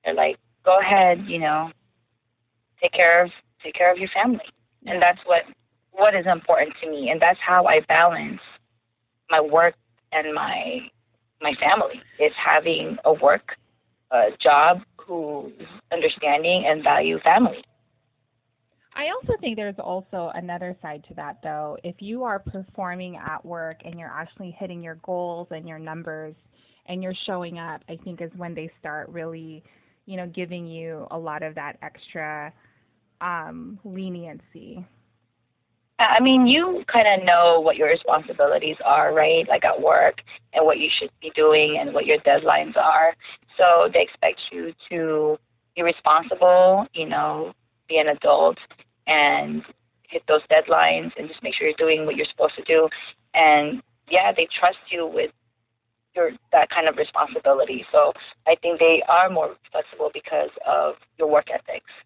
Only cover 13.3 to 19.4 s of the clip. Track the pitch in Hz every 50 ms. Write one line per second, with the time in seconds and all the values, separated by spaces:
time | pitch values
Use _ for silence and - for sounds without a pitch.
13.3 | - - _ - - _ _ _ _ _ _ _ _ _ _ _ 131 120 107 107
14.3 | - _ - 160 147 143 151 165 180 185 202 _ _ - - - 175 170 156 147
15.3 | 147 143 - - - _ 160 165 - - _ _ 170 170 160 156 - - 156 147
16.3 | 143 147 160 170 180 185 - 151 156 156 147 147 143 147 156 160 165 - - -
17.3 | 175 214 247 - - - - _ _ _ _ _ _ _ _ _ _ _ _ _
18.3 | _ _ _ _ _ _ _ _ _ _ _ _ _ - 294 320 392 508 539 -
19.3 | 466 415